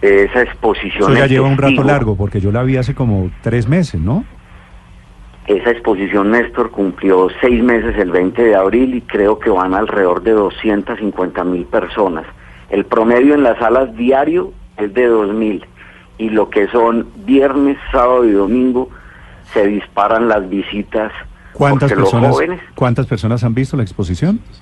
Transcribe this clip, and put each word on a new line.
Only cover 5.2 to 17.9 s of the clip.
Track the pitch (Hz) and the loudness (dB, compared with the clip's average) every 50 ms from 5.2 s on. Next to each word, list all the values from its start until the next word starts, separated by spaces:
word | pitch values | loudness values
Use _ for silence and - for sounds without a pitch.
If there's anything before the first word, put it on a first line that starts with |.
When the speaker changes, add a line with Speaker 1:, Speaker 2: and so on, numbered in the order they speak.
| - - - - - - | -20 -20 -20 -20 -4 -2
Speaker 1:
Esa | 104 95 87 117 | -2 0 2 0
exposición, | 117 117 - 120 107 92 101 92 98 104 98 101 | -2 -2 0 -2 -2 0 -2 -2 0 0 2 2
Néstor, | 110 120 117 113 - - 120 113 | 2 0 0 -2 -2 -4 -4 -4
cumplió | - - 101 95 90 - - 98 95 90 92 90 - - | -2 -4 -4 -4 -4 -2 0 2 4 4 4 2 0 0
seis | - 127 123 117 113 | 0 2 2 2 2
meses | 123 120 113 107 117 110 107 | 2 2 0 0 -2 -2 -2
el | 101 90 | -2 0
veinte | 85 90 90 92 - 117 120 | 0 0 0 0 0 2 2
de | 117 107 | 4 4
abril | 95 95 98 95 117 131 131 127 | 4 2 2 2 2 0 0 -2
y | 120 | -6
creo | 113 - - 107 104 101 107 107 | -8 -6 -2 0 2 2 0 0
que | - 117 | 0 0
van | 104 92 92 92 92 | 0 0 0 0 0
alrededor | 98 110 107 - 104 95 90 87 90 87 | -2 -2 -2 -2 0 0 2 0 0 0
de | 110 | 0
doscientas | 110 107 101 92 - - - 110 107 104 95 - 120 104 | 2 2 2 0 -2 -4 -4 -2 -2 -2 -2 -6 -8 -6
cincuenta | 110 101 92 - 92 90 87 - 90 | -6 -8 -4 -4 -6 -6 -4 -4 -4
mil | 90 90 90 87 | -4 -4 -4 -6
personas. | - - 113 95 85 - - 104 95 85 80 76 - - - - - - - - - | -2 -2 -4 -4 -2 -2 -2 -2 -2 -2 -6 -10 -12 -18 -20 -20 -20 -20 -20 -12 -6
El | - 101 98 | -4 -4 -2
promedio | - - 117 110 113 120 123 127 143 147 | 0 0 0 2 4 4 4 4 4 4
en | 147 143 | 4 4
las | 123 110 - | 2 2 2
salas | 120 113 117 127 135 123 113 110 | 0 2 2 2 0 0 -4 -4
diario | 120 123 135 135 147 156 160 180 180 190 - - - - _ - | 0 0 2 2 2 0 0 -2 -2 -4 -10 -16 -20 -20 _ -6
es | 107 104 95 | -6 -4 0
de | 123 127 120 | 0 2 2
dos | 117 110 104 98 104 | 2 2 2 0 -2
mil, | 110 110 107 104 87 - - - - - - - - - - - - | -2 -2 -2 -2 -6 -8 -12 -20 -20 -20 -20 -20 -20 -20 -20 -12 -8
y | 113 110 | -6 -2
lo | 107 107 101 - | 0 0 0 0
que | - - 101 95 | 0 0 0 0
son | - 120 117 117 113 117 - - - - 101 | 2 2 2 2 2 0 -4 -6 -12 -16 -2
viernes, | 101 131 139 135 139 135 143 139 139 139 - - - | 2 2 4 4 4 2 2 0 0 0 -2 -6 -4